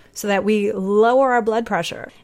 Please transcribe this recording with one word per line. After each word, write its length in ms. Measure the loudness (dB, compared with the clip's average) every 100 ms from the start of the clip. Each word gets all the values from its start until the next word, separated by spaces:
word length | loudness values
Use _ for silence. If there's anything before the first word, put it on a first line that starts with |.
| -20
so 140 | -8 -2
that 160 | 0
we 280 | 0 0 0
lower 600 | -2 0 2 4 4 2
our 80 | 2
blood 240 | 0 -2 -2
pressure 460 | -4 -4 -10 -16 -18